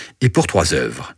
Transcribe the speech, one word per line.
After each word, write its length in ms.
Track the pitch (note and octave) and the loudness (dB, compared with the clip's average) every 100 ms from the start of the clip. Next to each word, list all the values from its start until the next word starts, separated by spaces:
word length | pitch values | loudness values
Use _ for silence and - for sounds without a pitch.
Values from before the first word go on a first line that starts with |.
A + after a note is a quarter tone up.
| - - | -14 -2
et 80 | B2+ | 0
pour 200 | - - | 2 2
trois 260 | G2+ - | 2 2
œuvres. 400 | D2 A1+ A1+ - | 0 -2 -6 -14